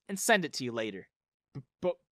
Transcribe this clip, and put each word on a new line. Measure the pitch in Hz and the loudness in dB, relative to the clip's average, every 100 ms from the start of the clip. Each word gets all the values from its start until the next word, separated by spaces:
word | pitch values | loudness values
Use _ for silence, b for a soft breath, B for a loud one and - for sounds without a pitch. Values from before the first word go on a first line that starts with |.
| - | -8
and | 196 | -4
send | - 160 | 4 4
it | 147 | 4
to | - | -4
you | 127 | -4
later. | 117 110 95 - _ _ _ _ | -2 -2 -4 -12 _ _ _ _
"B-, | 139 - - | -16 -16 -4
but, | 180 - _ | -2 -2 _